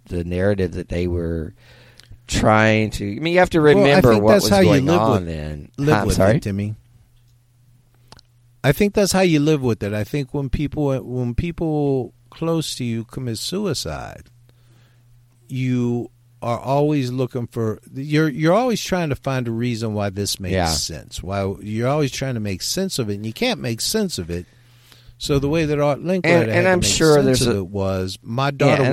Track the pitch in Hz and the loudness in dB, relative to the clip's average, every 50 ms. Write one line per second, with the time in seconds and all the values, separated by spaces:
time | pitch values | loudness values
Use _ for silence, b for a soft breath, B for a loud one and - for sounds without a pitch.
0 | _ - 92 87 85 87 87 90 92 101 104 98 92 85 85 90 82 - 90 87 | _ -8 -8 -6 -4 -4 -2 0 0 0 0 0 -2 -2 -4 -8 -8 -6 -4 -4
1 | 90 90 87 87 85 82 85 82 78 - - b b b b b b b b b | -2 -2 -2 -4 -4 -4 -4 -6 -6 -8 -12 b b b b b b b b b
2 | b b b - _ - - - - 110 107 107 110 110 107 110 110 101 - - | b b b -20 _ -6 -4 0 2 4 4 4 4 4 4 2 0 -2 -4 -6
3 | 104 101 101 127 151 165 175 180 180 175 - 165 151 151 143 - - 139 143 143 | -6 -6 -6 -4 -4 0 2 2 2 4 4 4 6 6 6 6 6 6 6 6
4 | 127 123 110 104 101 110 214 196 - 214 202 196 190 170 147 - 131 147 170 - | 6 6 6 6 6 6 6 6 6 4 4 6 6 6 6 4 4 4 2 4
5 | 110 113 107 95 87 82 80 78 76 76 76 73 71 - _ - 143 151 127 104 | 4 2 2 0 0 -4 -6 -6 -6 -8 -8 -10 -12 -14 _ -4 0 0 2 2
6 | 98 87 - - 95 101 113 - - 107 98 101 101 104 110 - _ _ _ _ | 0 0 2 2 4 4 4 2 0 -2 -4 -4 -4 -6 -6 -10 _ _ _ _
7 | _ _ _ _ _ _ _ _ _ _ _ _ _ _ _ _ _ _ _ _ | _ _ _ _ _ _ _ _ _ _ _ _ _ _ _ _ _ _ _ _
8 | _ _ - - _ _ _ _ _ _ _ _ - 135 147 - 208 202 - 220 | _ _ -20 -20 _ _ _ _ _ _ _ _ 0 0 2 2 0 0 2 2
9 | 202 175 - 190 196 180 160 147 147 156 156 143 127 123 110 - 107 101 107 107 | 0 2 2 2 2 2 2 2 2 2 0 0 0 -2 -2 -2 -4 -4 -4 -4
10 | 107 - - 147 135 - - 147 139 127 - - 147 139 - 151 147 139 135 123 | -6 -4 -4 -6 -6 -6 -6 -6 -4 -4 -4 -4 -4 -6 -4 -2 -2 -2 -2 -2
11 | 90 117 123 127 123 120 117 - 170 175 165 - 170 156 156 147 143 143 135 131 | -4 -6 -6 -4 -4 -2 -2 -4 -4 -4 -6 -4 -4 -2 -2 0 0 0 0 -2
12 | 117 - - _ _ _ - - 160 165 165 165 147 - - - 127 120 113 113 | -4 -6 -12 _ _ _ -12 -6 -4 -2 -2 -2 -4 -6 -8 -6 -6 -4 -4 -6
13 | 110 - - 131 131 120 110 - - - - 202 214 185 139 - - 80 76 65 | -6 -8 -10 -10 -8 -8 -8 -8 -8 -8 -6 -6 -4 -4 -4 -4 -6 -8 -8 -10
14 | 58 50 50 - - - _ _ _ b b b b b b b b b b b | -10 -14 -16 -18 -20 -20 _ _ _ b b b b b b b b b b b
15 | b b b b _ _ _ _ _ - 131 127 131 127 127 123 120 120 120 120 | b b b b _ _ _ _ _ -10 -6 -4 -2 0 0 0 0 0 -2 -4
16 | 104 - - _ _ _ _ _ - 117 117 110 - 127 139 143 147 151 151 143 | -6 -8 -14 _ _ _ _ _ -6 -4 -4 -4 -2 -2 0 2 2 2 0 0
17 | 127 123 123 131 127 117 - 123 117 - - 120 113 110 104 - - - 120 131 | -2 -2 -2 -4 -4 -4 -4 -8 -8 -6 -6 -4 -4 -4 -4 -6 -12 -16 -14 -12
18 | 139 151 147 151 160 156 123 156 156 165 180 220 254 254 214 - - - 190 180 | -6 -2 0 0 0 0 0 0 2 2 2 2 2 0 -2 -2 -2 -4 -2 -2
19 | 170 151 131 - - 139 131 127 123 117 113 113 120 123 117 107 117 110 104 104 | -2 -2 -4 -4 -4 -4 -4 -2 -4 -4 -4 -4 -2 -4 -4 -4 -4 -4 -4 -4
20 | 101 101 92 101 101 95 - - 95 87 92 92 85 82 80 71 - - 80 65 | -4 -4 -4 -4 -4 -4 -4 -6 -4 -2 0 0 2 0 0 -2 -4 -6 -8 -12
21 | - - - - - 87 98 101 98 98 98 - 95 104 104 110 120 127 143 156 | -14 -14 -14 -12 -10 -6 -4 -2 -2 -4 -4 -6 -8 -6 -4 -2 -2 0 0 0
22 | 147 123 - - 135 135 123 113 107 104 92 82 - - - 180 190 190 - - | -2 -2 -4 -6 -6 -6 -4 -4 -4 -4 -6 -6 -6 -6 -4 -4 -4 -4 -4 -4
23 | 117 101 104 101 107 110 113 - 233 254 208 135 131 123 113 - - - - 220 | -4 -4 -4 -6 -6 -10 -6 -4 -2 -2 -2 -4 -4 -6 -6 -4 -4 -4 -2 -2
24 | 208 175 - - 85 80 85 87 90 b b b b b b b b b b b | -2 -2 -4 -6 -6 -6 -8 -8 -8 b b b b b b b b b b b
25 | b b b b - - 143 139 135 143 156 165 156 147 151 143 147 143 139 113 | b b b b -4 -2 0 0 0 0 0 0 0 0 0 0 0 0 0 -2
26 | 147 170 190 185 160 160 175 170 - 113 - - 175 185 185 180 - - - - | -2 -2 -2 0 2 4 4 4 4 2 2 2 2 4 2 2 2 0 2 4
27 | 160 156 147 143 135 131 127 120 123 120 113 101 92 87 101 98 95 95 95 95 | 6 6 6 6 6 4 4 4 2 2 0 0 -2 -4 -4 -4 -2 -2 -2 -2
28 | 92 95 98 - - 98 117 131 135 143 143 131 147 139 147 143 131 127 | -4 -4 -8 -10 -10 -8 -4 -2 -2 -2 0 2 4 4 4 4 4 4